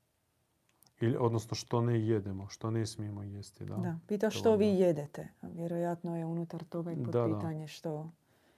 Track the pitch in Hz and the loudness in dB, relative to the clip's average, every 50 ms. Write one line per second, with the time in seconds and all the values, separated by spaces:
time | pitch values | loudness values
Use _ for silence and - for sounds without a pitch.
0 | _ _ _ _ _ _ _ _ _ _ _ _ _ _ _ _ _ _ _ _ | _ _ _ _ _ _ _ _ _ _ _ _ _ _ _ _ _ _ _ _
1 | 120 113 135 - 123 117 113 110 - - 113 - - - - 120 117 120 120 113 | 2 2 4 4 4 2 2 2 -2 -2 -6 -8 -4 0 0 2 2 4 2 2
2 | 107 110 113 107 98 101 95 95 98 101 - - - 110 113 113 110 107 - - | 4 2 2 2 0 -2 -6 -6 -8 -10 -10 -6 -4 -2 0 0 -2 -2 -4 -8
3 | 107 104 104 101 101 101 101 101 98 - - - 101 98 101 196 175 175 165 165 | -8 -8 -8 -8 -8 -8 -10 -10 -12 -14 -14 -12 -10 -6 -4 -4 -2 -2 -4 -6
4 | - - 208 202 220 214 - 202 - 226 220 196 214 208 196 180 185 180 165 147 | -4 -4 -2 0 0 0 0 4 6 6 6 8 6 6 6 6 6 6 6 2
5 | 147 - - - 160 - - _ - 175 175 170 170 170 170 170 175 175 175 170 | -2 -6 -8 -10 -10 -12 -14 _ -14 -12 -8 -6 -4 -4 -2 0 0 -2 -2 -4
6 | - 170 170 165 165 165 165 170 170 165 - 165 170 - - 170 165 175 165 151 | -4 -4 -4 -2 -2 -2 -2 -4 -4 -6 -8 -10 -10 -8 -6 -6 -4 -4 -4 -4
7 | 123 113 - 120 117 113 - - - 160 156 156 156 147 - - - 165 151 151 | -2 0 2 2 2 2 0 -2 -2 -4 -6 -6 -8 -10 -14 -8 -6 -6 -6 -6
8 | 156 165 - _ _ _ _ _ _ _ _ | -8 -10 -14 _ _ _ _ _ _ _ _